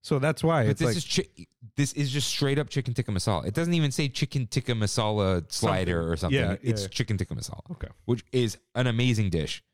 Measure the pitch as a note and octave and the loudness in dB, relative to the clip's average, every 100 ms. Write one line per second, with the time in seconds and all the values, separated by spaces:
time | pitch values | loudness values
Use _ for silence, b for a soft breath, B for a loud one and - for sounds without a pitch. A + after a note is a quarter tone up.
0 | - C#3+ D3 D#3 D#3+ D#3+ A2 G#2+ A#2+ C#3 | 0 0 0 2 2 4 4 2 0 0
1 | - - - - F2 _ A2+ - C#3+ - | -2 -2 -2 -10 -20 _ -12 -2 -2 0
2 | C#3+ C#3 B2+ - C#3 C#3 A#2 - B2 A#2+ | -2 -2 -2 0 0 0 0 -4 -2 -4
3 | A#2 F#2+ - F#2 F2 A2 E3+ E3+ D3+ C3 | -2 -2 0 0 0 -2 0 2 2 0
4 | D3 - D3+ C#3 B2 - - A#2 G#2 - | -2 -2 -2 -2 -2 -2 -2 0 0 2
5 | G#2+ G#2+ F#2+ F2+ D#2+ - A2 F#2+ F2+ E2+ | 0 2 2 2 -2 -2 2 2 2 0
6 | E2 E2 F2 C3+ A2 F#2+ C3 A2 G2 - | 0 0 0 2 0 -2 -2 -2 -2 -4
7 | - G2+ - B2 A2 - - F3 - - | -2 -2 -2 -4 -8 -12 -12 -12 -12 -12
8 | - A#2+ - B2+ A#2+ F2+ _ A#2 B2+ A2+ | -2 -2 0 0 0 -2 _ -2 0 2
9 | B2+ A2+ G2+ E2 D2 - _ | 2 4 2 0 -2 -6 _